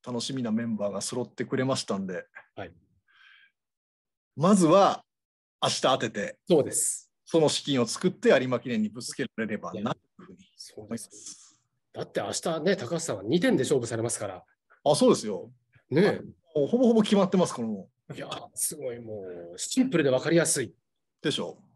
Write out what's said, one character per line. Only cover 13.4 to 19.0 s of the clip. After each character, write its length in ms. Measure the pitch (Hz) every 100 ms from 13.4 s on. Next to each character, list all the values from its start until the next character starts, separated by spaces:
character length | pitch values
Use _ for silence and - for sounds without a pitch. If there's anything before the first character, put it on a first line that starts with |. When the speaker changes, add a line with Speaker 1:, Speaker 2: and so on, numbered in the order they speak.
Speaker 2:
点 160 | 262 185
で 80 |
勝 160 | 123 143
負 60 | 117
さ 100 | 117
れ 60 |
ま 80 | 117
す 100 | -
か 80 | 104
ら。 160 | 92 - _ _ _
Speaker 1:
あ、 100 | -
そ 140 | 147 247
う 20 |
で 60 | 135
す 100 | 110
よ。 240 | 92 - - _ _ _
Speaker 2:
ね 300 | 135 196 101
え。 360 | - - _ 151
Speaker 1:
も 60 |
う 40 | 139
ほ 100 | 240
ぼ 80 | 247
ほ 80 |
ぼ 80 | 226
決 140 | 208 202
ま 80 |
っ 60 | 185
て 60 | 190
ま 120 | 156
す、 60 |
こ 80 | -
の。 260 | 113 101 - _ -
Speaker 2:
い 40 | -
や、 100 | - - -
す 220 | - - 156
ご 160 | 135
い、 80 | 120